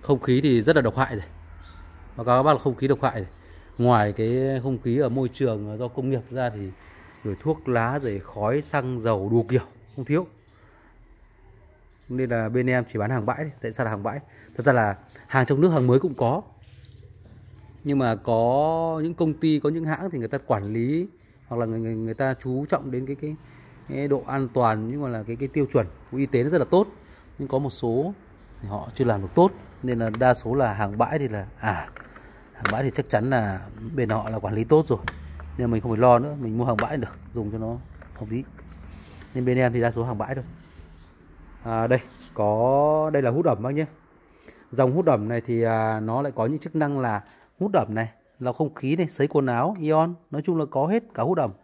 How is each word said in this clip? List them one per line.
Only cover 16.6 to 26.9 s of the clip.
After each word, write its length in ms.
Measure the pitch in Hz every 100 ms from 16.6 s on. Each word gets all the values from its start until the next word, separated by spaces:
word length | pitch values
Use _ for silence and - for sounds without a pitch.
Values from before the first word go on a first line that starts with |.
| - - - - - - - - - - - -
Nhưng 160 | 143 139
mà 160 | 127 110
có 840 | - 113 117 135 151 165 165 160
những 100 | 160
công 200 | 175 160
ty, 260 | 151 160 151
có 100 | 147
những 160 | 160 160
hãng 240 | 156 185
thì 100 | 156
người 80 | 113
ta 100 | 139
quản 360 | - 107 101
lý 340 | 113 120 156 190 _ _ _ -
hoặc 100 | 120
là 80 | 113
người, 140 | 113
người, 160 | 113 110
người 180 | 110
ta 200 | 113 135
chú 320 | 127 127 127 147
trọng 260 | 135 135
đến 140 | 123 131
cái, 100 | 139
cái, 200 | 151 151 - - - - -
cái 180 | 135 143
độ 160 | 139 -
an 200 | 135 131
toàn, 380 | 123 117 110 110
nhưng 100 | 143
mà 80 | 139
là 140 | 117
cái, 120 | 107 117
cái 120 | 135
tiêu 180 | 151 135
chuẩn 220 | 135 95 - -
của 60 | 127
y 80 | 139
tế 180 | 123
nó 60 | 131
rất 80 | 170
là 80 | 127
tốt. 220 | 202 214